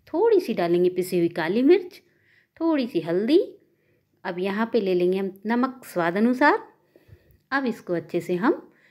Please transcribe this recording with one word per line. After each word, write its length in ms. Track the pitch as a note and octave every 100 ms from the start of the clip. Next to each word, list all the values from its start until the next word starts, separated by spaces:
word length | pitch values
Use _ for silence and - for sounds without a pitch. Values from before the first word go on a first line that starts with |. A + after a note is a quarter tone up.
| -
थोड़ी 260 | D#4+ A4+ G4+
सी 140 | -
डालेंगे 340 | F#3+ F3 F3 F3+
पिसी 280 | F3+ F3+ F3+
हुई 100 | E3+
काली 320 | E3 D#3+ G#3
मिर्च, 360 | C4+ F#4+ - - _ _ _ _ _ -
थोड़ी 260 | E4 D4+ A#3+
सी 140 | E3+
हल्दी। 400 | D#3 F3 A3+ E4+ B4+ - _ _ _ _ _ _
अब 140 | F#3+ F3
यहाँ 300 | F#3+ G3+ A3+
पे 80 | A#3
ले 140 | F#3+
लेंगे 240 | F#3 F3+ F#3+
हम 140 | G3 F#3+ G#3+
नमक 340 | A#3+ C4 B3+ -
स्वाद 300 | F3+ E3+ F#3
अनुसार। 420 | A#3 B3+ D4 G#4+ - _ _ _ - - _ _ -
अब 160 | C#4 B3+
इसको 280 | A3 -
अच्छे 260 | E3+ D#3+ F3+
से 140 | E3 F3+
हम 260 | A#3 - - _ _